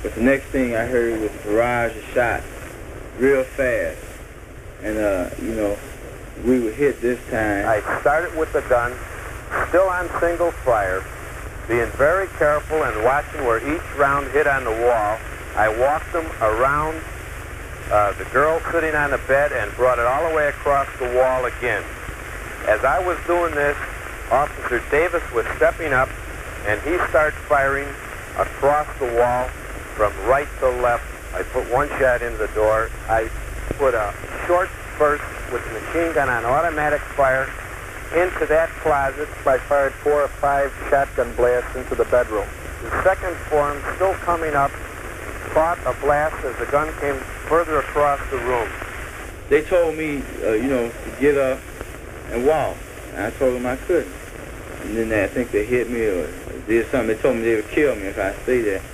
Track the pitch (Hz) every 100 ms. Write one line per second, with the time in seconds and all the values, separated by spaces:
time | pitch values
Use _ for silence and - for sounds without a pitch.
0 | 110 - 120 135 - 139 123 113 120 127
1 | 117 113 107 - 104 107 120 120 117 107
2 | - 127 120 95 - - - - - -
3 | - - 131 139 131 - 127 110 85 -
4 | - - - - - - - - 107 110
5 | 104 95 87 - 107 113 101 101 - -
6 | - - - - 117 127 110 120 143 -
7 | 117 120 - 117 107 101 104 107 - -
8 | 143 151 175 160 156 151 117 120 120 127
9 | - - - - - - - 170 190 180
10 | 170 - 170 170 175 165 131 113 95 92
11 | - - - - - - - 120 113 110
12 | 143 185 185 - 151 151 - 156 135 110
13 | 117 139 147 151 127 113 131 160 - 139
14 | 139 143 139 139 147 135 123 110 120 117
15 | 104 110 - - - - 110 110 135 156
16 | - 170 160 - 110 107 131 147 156 160
17 | - - - - - - - - - 104
18 | 104 92 95 131 151 160 - 165 160 151
19 | 143 123 120 135 147 131 101 104 127 120
20 | 120 135 165 160 147 - 147 139 139 -
21 | 123 123 127 127 123 - 120 104 87 -
22 | - - - - - - - 107 131 170
23 | 180 156 - 175 170 151 143 147 - -
24 | - - - 123 147 - - 120 - 147
25 | 175 170 - 117 - - 156 - 160 127
26 | 131 - - - - - 104 104 143 175
27 | - 165 151 - - 143 135 139 143 -
28 | - - - - 92 - 139 147 151 -
29 | 127 117 120 123 127 - - - - -
30 | 104 - 107 135 147 - 131 123 123 117
31 | - - - 92 92 131 110 123 147 -
32 | 131 120 120 110 104 107 107 110 113 -
33 | - 113 113 - - - - - 135 117
34 | 104 98 - - - 175 185 - - -
35 | 147 147 - - - 123 120 110 101 160
36 | 170 156 135 120 117 139 170 151 147 147
37 | - - 135 131 135 - - - - -
38 | - 170 180 - 151 156 165 - 156 143
39 | 139 135 151 - - 127 - 143 135 -
40 | 147 147 139 - 143 139 139 - - 139
41 | 139 - 120 120 123 123 - 131 123 131
42 | 113 123 117 107 98 - - - 117 -
43 | 185 190 185 160 - 151 143 143 - -
44 | 185 185 - 170 160 143 139 - - -
45 | - - - - - 156 160 175 127 120
46 | 139 147 156 - 139 110 120 143 156 151
47 | 143 135 123 - - 160 165 151 - 151
48 | 147 139 - 131 120 123 104 - - -
49 | - - - - - 147 156 180 165 156
50 | 156 143 127 - - 110 131 131 117 -
51 | 110 110 139 139 131 131 - - - -
52 | - - - 117 131 156 110 - - -
53 | - - 104 - 131 123 123 131 - 170
54 | 101 - - - - - - - - 110
55 | 110 110 95 131 123 104 107 123 117 120
56 | 110 90 76 - - - 104 113 110 131
57 | 113 110 143 117 113 113 - - 143 110
58 | 98 98 95 98 - 123 107 95 -